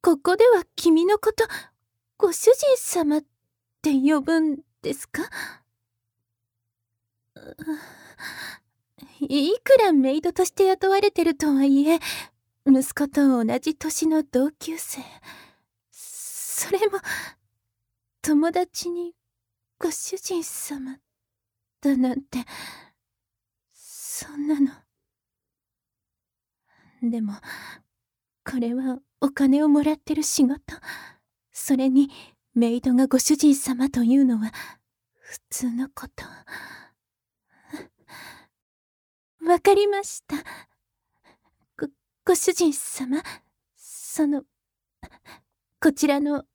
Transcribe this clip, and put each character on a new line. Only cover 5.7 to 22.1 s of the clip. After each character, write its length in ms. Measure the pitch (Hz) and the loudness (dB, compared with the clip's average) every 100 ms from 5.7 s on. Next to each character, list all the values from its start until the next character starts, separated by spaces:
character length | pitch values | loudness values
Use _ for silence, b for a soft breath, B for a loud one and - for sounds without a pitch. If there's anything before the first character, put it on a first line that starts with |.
| _ _ _ _ _ _ _ _ _ _ _ _ _ _ _ _ - - - 320 302 B B B B B B B B _ _ _ _ - _ | _ _ _ _ _ _ _ _ _ _ _ _ _ _ _ _ -20 -20 -14 -10 -10 B B B B B B B B _ _ _ _ -20 _
い 400 | 285 285 285 466 | -2 0 0 -2
く 200 | - 523 | 4 6
ら 120 | 415 | 6
メ 240 | 294 262 | 4 4
イ 60 | 294 | 0
ド 120 | 349 | -2
と 120 | 339 | 0
し 80 | 359 | -2
て 120 | - 381 | 2 2
雇 240 | 381 381 | 2 2
わ 100 | 392 | 2
れ 100 | 403 | 2
て 140 | - | 2
る 100 | 330 | 0
と 140 | 277 311 | 0 0
は 160 | 269 | 2
い 240 | 277 277 294 | 4 4 4
え、 100 | 330 B B B _ _ _ | 0 B B B _ _ _
息 300 | 277 262 262 | 4 4 4
子 140 | - 285 | -4 -2
と 360 | 285 277 254 | 4 4 4
同 140 | 226 247 | 0 -2
じ 160 | 320 | -4
年 320 | 311 311 - 320 | -4 -6 -2 0
の 160 | 311 | 0
同 300 | 302 254 285 | 0 0 0
級 260 | _ - 320 | _ -12 -10
生。 240 | - - - - B B B B B _ _ | -10 -14 -16 -20 B B B B B _ _
そ 800 | - - - - - - - - | -20 -20 -16 -14 -12 -8 -8 -4
れ 80 | 381 415 | 0 0
も、 120 | 392 B B B B _ _ _ _ _ _ _ _ | -2 B B B B _ _ _ _ _ _ _ _
友 300 | - 294 330 | 0 2 2
達 380 | 359 359 - 349 | 0 -4 -6 -8
に 220 | 349 349 _ _ _ _ _ _ _ | -8 -10 _ _ _ _ _ _ _
ご 140 | 339 | -6
主 260 | - - 381 | -6 -10 -10
人 260 | - 359 | -6 -6
様 560 | 320 - - 285 262 269 _ _ _ _ _ _ _ _ | -8 -12 -12 -10 -12 -16 _ _ _ _ _ _ _ _
だ 160 | 285 262 | -2 0
な 180 | 254 | 0